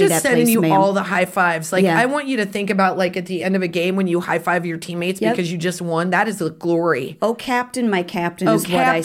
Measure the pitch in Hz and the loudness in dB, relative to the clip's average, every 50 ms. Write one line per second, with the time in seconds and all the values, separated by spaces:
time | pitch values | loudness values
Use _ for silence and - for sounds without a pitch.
0 | 403 392 - 160 - 277 247 240 240 233 226 190 175 160 180 190 196 196 196 196 | 2 4 4 2 2 2 2 4 4 4 4 4 4 4 4 4 4 4 2 0
1 | 190 175 190 180 185 180 - 196 180 175 165 160 160 - 185 185 190 180 165 190 | -2 -2 0 0 0 0 0 0 0 2 0 -2 -4 -2 0 2 4 4 4 2
2 | 233 254 277 302 285 269 262 226 208 196 196 214 202 208 208 190 190 185 165 170 | 2 2 0 -2 -4 -2 -2 -2 -2 -2 -4 -4 -4 -2 0 2 2 2 2 0
3 | 185 180 180 185 175 180 190 170 - 190 190 196 185 170 165 180 170 185 185 196 | -2 -2 -2 -4 -6 -6 -6 -4 -2 0 0 0 0 -2 -2 -2 -2 0 0 0
4 | 196 180 170 175 180 175 170 170 170 180 175 180 170 175 165 165 165 - 170 175 | 0 0 0 0 0 -2 -2 -2 0 0 -2 0 -2 -4 -6 -8 -8 -8 -6 -4
5 | 170 180 190 190 214 220 240 190 180 160 180 175 160 185 175 - 180 170 165 160 | -4 -4 -2 0 0 0 0 0 -2 -4 -4 -2 -4 -4 -4 -4 -4 -2 -2 -2
6 | 175 180 185 185 208 220 196 202 165 160 160 - - 170 170 165 170 170 156 123 | 0 0 0 0 0 0 -2 -4 -4 -6 -6 -4 -2 0 0 2 2 0 0 0
7 | 131 - 156 - - 214 233 226 - 262 247 247 247 247 - 254 240 226 202 180 | -2 -8 -6 -2 -2 -2 -2 -2 -4 -2 -2 -2 -2 -4 -4 -2 0 0 0 0
8 | 180 175 - 214 175 175 170 - 190 180 165 165 160 175 175 175 - - 165 165 | -2 -2 -4 -4 -4 -4 -4 -2 0 2 2 2 0 0 0 2 2 2 2 0